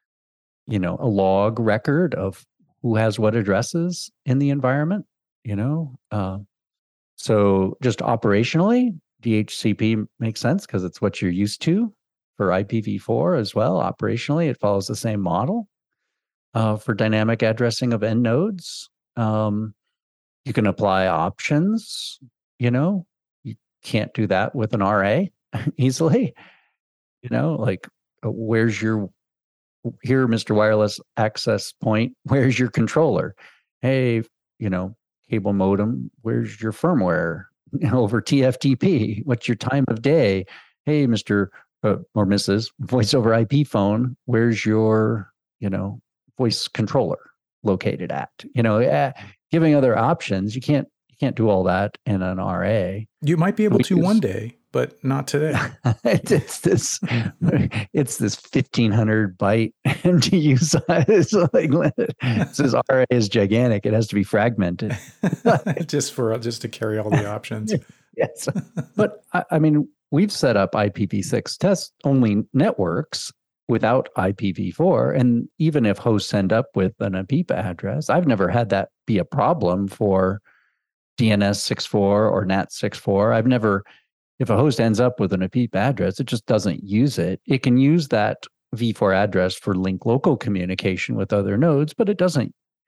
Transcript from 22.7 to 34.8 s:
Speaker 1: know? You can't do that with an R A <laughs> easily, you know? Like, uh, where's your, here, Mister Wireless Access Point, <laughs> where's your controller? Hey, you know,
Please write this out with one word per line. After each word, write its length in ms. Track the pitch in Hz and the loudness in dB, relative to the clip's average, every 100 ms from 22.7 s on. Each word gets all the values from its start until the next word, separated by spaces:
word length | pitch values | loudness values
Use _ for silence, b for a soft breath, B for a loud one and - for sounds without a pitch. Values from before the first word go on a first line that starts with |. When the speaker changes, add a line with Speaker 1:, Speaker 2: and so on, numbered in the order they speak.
Speaker 1:
know? 340 | 123 165 202 - _ _ _ | 0 0 -2 -6 _ _ _
You 120 | - 110 _ _ | -16 -16 _ _
can't 300 | - 110 104 | -6 -4 -4
do 140 | - 104 | -4 0
that 260 | 95 110 | 0 -2
with 200 | 135 110 | -4 -4
an 80 | 113 | 0
R 220 | 98 104 | 0 2
A 280 | 98 131 196 _ _ | 2 0 -2 _ _
<laughs> 240 | - 139 - | -6 -6 0
easily, 560 | 131 131 160 214 185 - b b b b _ _ _ _ | 0 2 2 2 0 -6 b b b b _ _ _ _
you 60 | 120 | -6
know? 260 | 117 151 156 | -2 -2 -2
Like, 320 | 113 95 - _ _ _ 113 | -4 -4 -10 _ _ _ -8
uh, 40 | |
where's 500 | 104 110 113 113 101 | -6 -2 2 2 0
your, 280 | 110 110 95 _ _ _ _ _ _ _ 120 - | -2 -2 -4 _ _ _ _ _ _ _ -12 -10
here, 240 | 123 131 127 | -2 2 2
Mister 260 | 113 - | 0 0
Wireless 460 | 107 107 107 104 - - - | 2 4 4 2 -2 -12 -4
Access 540 | 110 - - 104 - | -4 -2 -2 -2 -4
Point, 440 | - 113 107 117 - | -6 -2 0 0 -6
<laughs> 40 | |
where's 360 | - 135 131 120 | -2 2 2 2
your 100 | 123 | 0
controller? 640 | - 110 151 160 92 78 - b b b _ | 0 0 2 2 0 -2 -8 b b b _
Hey, 420 | 131 135 127 113 110 _ _ - | -2 0 2 0 -4 _ _ -8
you 100 | 107 | -4
know, 260 | 92 | -4